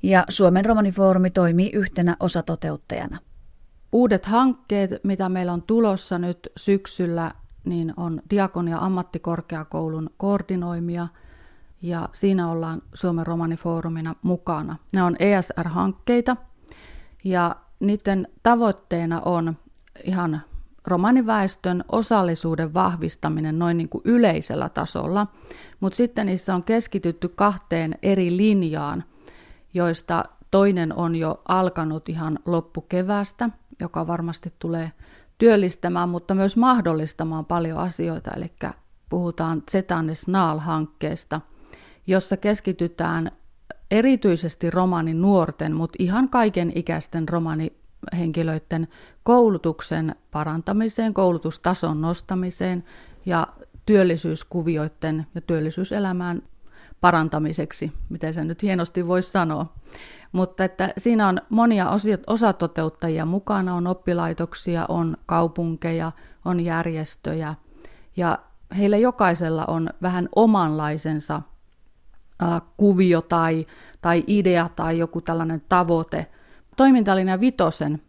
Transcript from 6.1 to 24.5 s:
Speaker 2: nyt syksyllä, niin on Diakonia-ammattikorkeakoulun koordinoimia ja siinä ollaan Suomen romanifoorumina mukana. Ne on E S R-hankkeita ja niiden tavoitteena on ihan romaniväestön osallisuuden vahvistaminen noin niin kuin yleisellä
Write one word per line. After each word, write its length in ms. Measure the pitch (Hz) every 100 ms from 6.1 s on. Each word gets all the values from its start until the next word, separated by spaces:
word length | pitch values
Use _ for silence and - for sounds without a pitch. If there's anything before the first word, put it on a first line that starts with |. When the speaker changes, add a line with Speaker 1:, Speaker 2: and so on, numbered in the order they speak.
| 175
Speaker 2:
nyt 320 | 175 175 - -
syksyllä, 760 | - 196 196 - 175 170 165 - - - 180
niin 280 | 170 165 180
on 240 | 170 160 -
Diakonia-ammattikorkeakoulun 1800 | 202 185 175 170 165 190 185 175 165 165 170 - 160 151 160 160 160 160 -
koordinoimia 880 | 196 202 - 185 175 170 170 170 170 _ - - - - - -
ja 280 | 170 170 170
siinä 380 | - 196 190 170
ollaan 300 | 165 165 160 -
Suomen 340 | - 180 170 165
romanifoorumina 880 | 170 165 165 170 165 165 165 160 -
mukana. 540 | 180 175 - 156 156 156 -
Ne 100 | 190
on 120 | 175 -
E 220 | 196 196
S 120 | - -
R-hankkeita 760 | 165 175 190 - - 240 240 240 - - - - - - - -
ja 320 | 190 180 170 - - -
niiden 480 | 196 208 202 190 - -
tavoitteena 800 | 233 240 226 - - 170 165 165 -
on 320 | 175 165 156 - _ _ -
ihan 380 | - 185 170 151 - - - - -
romaniväestön 960 | 175 208 254 226 214 190 - 180 180 -
osallisuuden 840 | 226 208 214 175 165 165 160 160
vahvistaminen 840 | 175 185 170 160 - 151 156 156 160
noin 180 | 170 170
niin 120 | 160
kuin 120 | - -
yleisellä 640 | 240 214 156 -